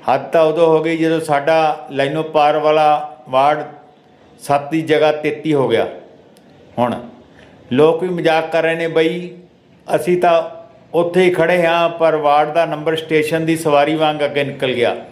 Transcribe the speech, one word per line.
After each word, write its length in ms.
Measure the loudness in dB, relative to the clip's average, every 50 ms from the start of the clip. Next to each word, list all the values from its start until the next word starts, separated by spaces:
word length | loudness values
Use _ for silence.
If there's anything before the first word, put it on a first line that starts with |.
| 0 0
ਹੱਦ 120 | -2 -2
ਤਾਂ 220 | -2 0 2 2 2
ਉਦੋਂ 240 | 2 2 2 2 4
ਹੋ 160 | 4 2 2
ਗਈ 140 | 0 -2 0
ਜਦੋਂ 220 | 0 0 0 -2
ਸਾਡਾ 680 | -2 -2 -2 0 2 2 2 2 2 0 -2 -4 -8 -10
ਲਾਈਨੋਂ 320 | -4 -4 -2 -2 -2 -4 -6
ਪਾਰ 340 | -2 2 2 4 4 2 2
ਵਾਲਾ 600 | 2 2 2 4 4 4 2 2 -2 -8 -14 -18 -14 -2
ਵਾਰਡ 340 | 0 2 4 4 2 0 -4 -12 -14 -20 -20 -20 -20 _ _ _ _ _ _ -20 -20 -20
ਸੱਤ 320 | -4 -2 0 0 0 -2
ਦੀ 100 | -4 -4
ਜਗ੍ਹਾ 300 | 0 0 2 2 2 2
ਤੇਤੀ 420 | 0 0 -4 -6 -6 -4 -4 -2 0
ਹੋ 140 | 0 0 0
ਗਿਆ। 200 | 0 0 0 -2 -6 -14 -20 -20 -20 -20 -20 _ -20 -20 _ -20 -20 -20 -20 -14 -4 -4
ਹੁਣ 160 | -2 -2 -4 -6 -10 -16 -20 -20 -20 _ _ -20 -20 -20 -20 -20 -10 -4
ਲੋਕ 320 | 0 2 4 4 2 0 -4
ਵੀ 60 | -4
ਮਜ਼ਾਕ 420 | -4 -2 0 0 0 0 -2 -2
ਕਰ 120 | -2 -2 0
ਰਹੇ 120 | 0 -2
ਨੇ, 120 | -2 -4 -2
ਬਈ 440 | 0 0 0 0 0 -4 -10 -12 -16 -18 -20 _ _ _ _ _ _ _ _ -4 -4
ਅਸੀਂ 260 | -2 0 0 0 2
ਤਾਂ 220 | 2 2 2 2 0 -4 -12 -18 -20 -20 -20 -20 -20 _ -2
ਉੱਥੇ 280 | -2 -2 0 2 2
ਹੀ 80 | 2 2
ਖੜੇ 340 | 2 2 0 0 2 0 0
ਹਾਂ, 240 | 0 0 0 0 -2
ਪਰ 260 | -2 0 0 0 0
ਵਾਰਡ 380 | 2 2 2 2 2 2 2 0
ਦਾ 120 | -2 0
ਨੰਬਰ 300 | 0 -2 -4 -4 -4 -4
ਸਟੇਸ਼ਨ 500 | -4 -4 -2 0 0 0 0 -2 -2 0
ਦੀ 100 | -2 -2
ਸਵਾਰੀ 400 | -2 0 2 2 2 2 2 0
ਵਾਂਗ 300 | 0 0 0 0 -2 -4
ਅੱਗੇ 180 | -2 -2 -2 -4
ਨਿਕਲ 300 | -4 -4 -4 -4 -4 0
ਗਿਆ। 220 | 0 0 0 -2 -4 -10 -16